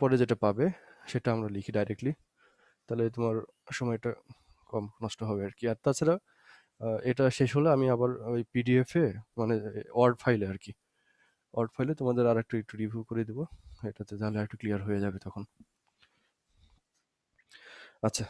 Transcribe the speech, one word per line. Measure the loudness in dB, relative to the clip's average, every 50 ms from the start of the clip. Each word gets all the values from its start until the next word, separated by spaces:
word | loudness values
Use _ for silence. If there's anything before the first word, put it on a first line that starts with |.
| 4
পরে | 4 4 4 4
যেটা | 2 2 2 2
পাবে | 2 2 2 0 0 0 -4 -12 -20 -20 -20 -14 -6
সেটা | -6 -2 0 0 0
আমরা | 0 -2 -4 -6
লিখি | -8 -6 -2 0
ডাইরেক্টলি, | 0 0 0 -2 -4 -4 -4 -4 _ _ _ _ _ _ _ _ _ _ _ _ _ _
তাহলে | -6 -2 0 0 -2 0
তোমার | 0 0 0 0 -2 -4 -8 _ _ _ -10 -8 -4
সময়টা | -2 -2 -2 -2 -4 -6 -6 -8 _ -20 -20 _ _ _ _ _ _ -6
কম | -6 -6 -6 -6 _ -8 -8
নষ্ট | -8 -6 -6 -4 -2
হবে | -2 -2 -2 -4
আর | -6 -4
কি। | -2 -2 -2
আর | 0 0
তাছাড়া, | 0 0 2 2 2 2 0 _ _ _ _ _ -20 -20 -20 _ _ _ -8 -4
আহ, | -4 -4 -2 0 0
এটা | 2 4 4 2 4 4
শেষ | 2 2 4
হলে | 2 4 4 4
আমি | 4 4 4 4
আবার | 4 2 0 0 -2 -6 -4 -4
ওই | -4 -4 _ -2
পিডিএফ | 0 2 4 4 4 4 4 2 2 2
এ, | 2 0 -4 -12 _ -6 -2
মানে | 0 0 0 0 -2 -4 -8 -10 -10 -4 2
ওয়ার্ড | 4 4 4 4 2 2
ফাইলে | 2 2 2 2 -2 -4
আর | -8 -10
কি, | -14 -18 _ _ _ _ _ _ _ _ _ _ _ _ _ _ _ -4
ওয়ার্ড | -2 -2 -2 _
ফাইলে | -4 -4 -2 -2 -2
তোমাদের | 0 0 2 4 4 4
আর | 4 2 0
একটু, | -2 -4 -6 -6
একটু | -6 -8 -6 -6
রিভিউ | -4 -4 -8 -8 -6
করে | -4 -4 -4 -4
দেবো | -4 -8 -8 -10 -12 -20 -20 -20 -18 -10 -10 -10
এটাতে, | -8 -10 -12 -12 -8 -4
তাহলে | -4 -2 -2 -2 -4
একটু | -4 -6 -6
ক্লিয়ার | -4 -2 -2 -2 -2
হয়ে | -2 -2 0 0
যাবে | -2 -4 -6 -10
তখন। | -12 -12 -12 -14 -14 _ _ -20 _ _ _ _ _ _ _ _ _ _ _ _ _ _ _ _ _ _ _ _ _ _ _ _ _ _ _ _ _ _ _ _ _ _ _ _ _ -20 -20 -20 -20 -20 -20 -20 -20 _ -2 -2
আচ্ছা, | -2 -2 -2 -8